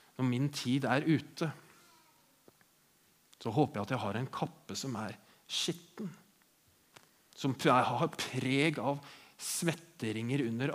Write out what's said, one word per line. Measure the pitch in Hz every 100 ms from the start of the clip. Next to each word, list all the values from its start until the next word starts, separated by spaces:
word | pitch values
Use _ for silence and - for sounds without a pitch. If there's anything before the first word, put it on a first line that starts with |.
| - -
når | 127
min | 123 143
tid | - 123 135 131
er | 127 156
ute, | 151 - - 160 - - - - - _ _ _ _ - _ _ _ _ _ _ _ _ -
så | 120
håper | 110 135 107
jeg | 101
at | 127
jeg | 101
har | 107
en | 131 -
kappe | 170 - - 190
som | 139 110
er | 107 113 - - -
skitten, | - - - - - 202 - - _ _ _ _ _ _ - _ _ _ -
som | 135 123
p-, | 156
har | 127 - 123 156 -
preg | - 117 123 135 156 147
av | 113 143 - - - -
svetteringer | - - 170 156 - - 113 107 117 139 117
under | 113 139